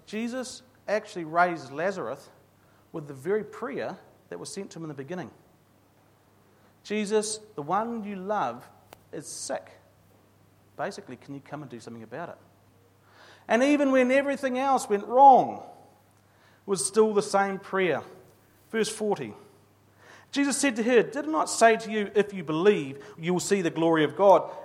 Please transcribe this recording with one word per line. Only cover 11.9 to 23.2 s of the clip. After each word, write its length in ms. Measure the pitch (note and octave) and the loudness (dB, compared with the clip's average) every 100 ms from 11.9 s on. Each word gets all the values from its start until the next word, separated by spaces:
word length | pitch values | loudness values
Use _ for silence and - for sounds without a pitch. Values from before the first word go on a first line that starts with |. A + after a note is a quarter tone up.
| A#2 | -16
about 260 | A2 B2 E3+ | -14 -14 -12
it?" 80 | - _ _ _ _ _ _ _ - - - - | -16 _ _ _ _ _ _ _ -20 -20 -20 0
And 160 | A3+ | 2
even 280 | C4+ D4 C#4 | 4 4 4
when 200 | C4 B3+ | 4 4
everything 460 | C4 C#4 C#4 C4+ B3+ | 4 2 -2 -2 -2
else 320 | C#4 C4 - | 0 0 2
went 160 | G3+ G#3 | -2 0
wrong, 560 | B3 C#4 B3 C3+ G#2 | 8 10 10 6 -4
it 1040 | - - - _ _ _ _ _ _ _ - | -14 -20 -20 _ _ _ _ _ _ _ -6
was 160 | F#3+ - | -4 0
still 280 | A3 A3 | 4 4
the 80 | G3+ | 4
same 380 | G3+ G3 G3 F#3+ | 2 0 0 -4
prayer. 420 | - F#3+ F#3 C3 - - - _ _ _ _ | -6 -2 0 0 -4 -20 -20 _ _ _ _
Verse 200 | A3+ G#3+ | -2 -2
forty. 460 | - G#3+ F3+ A#2 G#2 - - _ _ _ _ - - - | -2 -2 -2 -4 -12 -20 -20 _ _ _ _ -20 -20 -10
Jesus 260 | - C#4+ C4 | -2 -2 0
said 180 | C#4 A3+ | -2 0
to 60 | |
her, 200 | A3+ B3 | 4 4
"Did 220 | E3+ C#4 D4+ | 4 -2 -4
I 20 | |
not 220 | D#4 - | -2 -2
say 280 | - A3+ A3 | 6 6 6
to 140 | A3+ | 0
you, 200 | G#3+ G3+ G#3+ | -4 -2 0
if 180 | G3+ | 0
you 100 | G3 | -4
believe, 600 | D3+ D#3 F#3+ G3 C#3 C3+ - | -4 -2 0 -2 -4 -10 -16
you 160 | - | -10